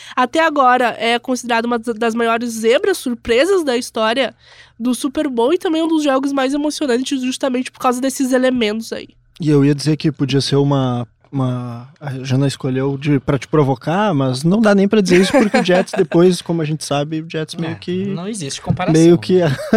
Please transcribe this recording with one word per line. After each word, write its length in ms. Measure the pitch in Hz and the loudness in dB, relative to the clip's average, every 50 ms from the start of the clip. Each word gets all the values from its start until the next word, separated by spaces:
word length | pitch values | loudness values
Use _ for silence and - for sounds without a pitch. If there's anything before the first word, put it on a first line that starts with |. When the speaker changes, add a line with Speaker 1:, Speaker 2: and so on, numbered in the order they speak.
| - - - | -20 -8 -2
Speaker 1:
Até 240 | - 254 247 - 320 | -2 0 0 2 2
agora 560 | 320 320 294 294 262 247 247 254 247 226 - - | 0 2 2 2 4 4 4 4 2 0 -2 -2
é 180 | 220 233 240 233 | -2 0 0 0
considerado 480 | 233 - 254 240 - 233 240 226 226 | -2 -4 -6 -4 -2 -2 -2 0 0
uma 140 | 240 240 233 | 0 -2 -4
das 340 | 226 247 233 214 240 233 220 | -2 -4 -4 -2 -2 -2 -2
maiores 380 | 233 233 226 226 233 247 240 | 0 0 0 0 0 -2 -4
zebras, 480 | 226 220 220 226 240 294 403 415 370 - | -6 -2 0 2 2 2 2 0 -2 0
surpresas 640 | - 262 240 - - - 226 233 302 359 403 370 320 | -2 -6 -6 -4 -2 0 2 2 2 2 2 2 0
da 120 | 285 240 | 0 -2
história 580 | 240 247 - - 233 220 220 233 269 254 - - _ _ _ - - - _ _ - | -2 -4 -6 -4 -2 0 0 0 0 -2 -4 -4 _ _ _ -20 -20 -20 _ _ -6
do 140 | 226 254 247 | -2 -2 -2
Super 320 | - - 294 - 311 302 294 | -2 -2 -4 -2 -2 -4 -2
Bowl 240 | 254 226 226 262 339 | 0 0 0 2 2
e 40 | 359 | 0
também 240 | - 381 320 320 | 0 0 0 0
um 60 | 330 320 | 0 0
dos 160 | 330 311 294 | 0 0 2
jogos 280 | 285 262 269 269 285 | 2 0 0 0 0
mais 220 | 277 277 262 262 277 | -2 -2 -2 -2 -2
emocionantes 680 | 294 294 302 294 - 311 269 233 247 262 - 285 262 | -2 -2 -2 -4 -2 -2 -2 0 -2 -2 -2 -4 -4
justamente 500 | 254 254 254 - - 269 254 254 254 - | -4 -4 -4 -4 -4 -2 -2 -2 -4 -6
por 80 | - - | -6 -4
causa 200 | - 254 247 247 | -2 -2 0 0
desses 320 | 254 269 254 - 277 247 | -2 -4 -2 -2 -2 0
elementos 640 | 262 254 254 262 254 247 226 208 208 226 226 - - | 0 2 2 2 0 0 0 -2 -2 -4 -8 -10 -12
aí. 160 | - - - _ _ _ _ _ - | -12 -14 -16 _ _ _ _ _ -6
Speaker 2:
E 100 | 165 147 | 0 2
eu 140 | 151 143 139 | 4 4 4
ia 80 | 143 147 | 4 2
dizer 220 | 139 135 151 156 143 | 2 0 -2 0 0
que 140 | - 165 | 0 -2
podia 300 | 135 - 147 131 135 139 | -2 -2 -2 0 0 0
ser 140 | 127 - 139 | 0 2 2
uma, 520 | 139 143 143 143 135 131 127 123 120 120 - _ _ _ _ | 2 2 2 2 0 0 0 -2 -4 -6 -10 _ _ _ _
uma, 640 | - 139 131 127 123 123 123 123 120 117 120 135 - - | -4 -4 -2 -2 -2 -4 -8 -10 -12 -14 -16 -20 -20 -16
a 100 | - 139 131 131 127 | -12 -12 -10 -10 -6
Jana 240 | 135 131 131 143 139 | -2 0 0 0 0
escolheu 500 | - - - 135 127 131 135 139 139 135 | -2 -2 -4 -4 -2 -2 -2 -2 -4 -4
de, 220 | 143 151 147 135 | 0 0 0 0
pra 180 | - - 143 131 | 0 0 -2 -2
te 100 | - - | -2 0
provocar, 640 | - 151 147 131 135 - - 151 160 196 214 214 | 0 2 2 2 0 -2 -4 -4 -2 0 0 0
mas 320 | 170 139 135 131 127 127 143 | 0 0 0 -2 -2 -2 0
não 160 | 165 190 220 | 0 2 2
dá 140 | 226 214 202 | 4 4 4
nem 140 | 196 196 202 | 4 4 4
pra 120 | 226 220 | 2 2
dizer 220 | 202 180 180 175 | 2 4 4 4
isso 100 | 196 185 | 4 4
porque 280 | - 277 226 202 - 240 | 4 2 2 2 2 0
o 40 | 185 | 2
Jets 300 | 180 180 185 185 - - | 2 2 2 0 0 0
Speaker 3:
<laughs> 40 | 175 | -2
Speaker 2:
depois, 440 | 185 - - 165 175 185 180 - | -2 2 4 4 4 4 4 2
como 180 | - - 170 165 | -2 -4 -4 -2
a 60 | 156 | -2
gente 180 | 147 160 151 - | -4 -4 -6 -6
sabe, 380 | - 139 143 147 156 160 156 | -4 -4 -4 -4 -4 -6 -8
o 80 | 160 165 | -8 -8
Jets 240 | - 160 156 - - | -8 -8 -8 -8 -8
meio 200 | 165 170 165 165 | -8 -8 -8 -8
Speaker 3:
É, 20 | |
Speaker 2:
que 300 | - - - 180 185 196 202 | -8 -8 -6 -6 -4 -4 -6
Speaker 3:
não 200 | 196 165 175 202 | -6 -6 -8 -8
existe 320 | 233 202 156 135 - - | -10 -8 -8 -10 -10 -8
comparação, 400 | - - 170 - 180 165 160 160 | -4 -4 -2 -2 0 2 4 6
Speaker 2:
meio 160 | 165 170 175 160 | 6 6 6 4
que 160 | - - 180 185 | 2 2 2 2
Speaker 3:
né? 160 | 175 151 131 - - - - | 2 2 0 -2 -4 0 4